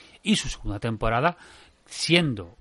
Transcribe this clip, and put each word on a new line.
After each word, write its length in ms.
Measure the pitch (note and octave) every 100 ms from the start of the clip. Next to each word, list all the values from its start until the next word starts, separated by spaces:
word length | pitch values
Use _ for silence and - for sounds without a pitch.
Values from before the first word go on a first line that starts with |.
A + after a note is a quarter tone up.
| - -
y 140 | F#3+ G#3+
su 120 | B2
segunda 300 | - G#2+ G#2
temporada, 580 | A#2+ A2 A2+ A2+ D#3+ - - - - _
siendo 720 | - - - E3+ D#3+ G#2 F2 -